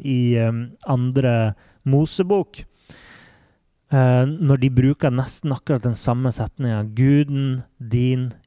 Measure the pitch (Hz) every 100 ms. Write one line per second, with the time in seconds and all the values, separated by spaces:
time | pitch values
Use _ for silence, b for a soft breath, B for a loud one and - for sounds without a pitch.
0 | 139 127 120 117 113 117 120 - 202 127
1 | 127 131 127 117 110 - b b 135 139
2 | 156 - 185 202 - - - B B B
3 | B B B B B B _ _ _ 139
4 | 127 127 135 185 147 135 131 127 131 147
5 | 143 123 131 - 151 123 - 131 120 110
6 | - 123 131 - 107 - 123 107 107 110
7 | 135 143 143 139 135 127 - _ 117 120
8 | 127 127 127 -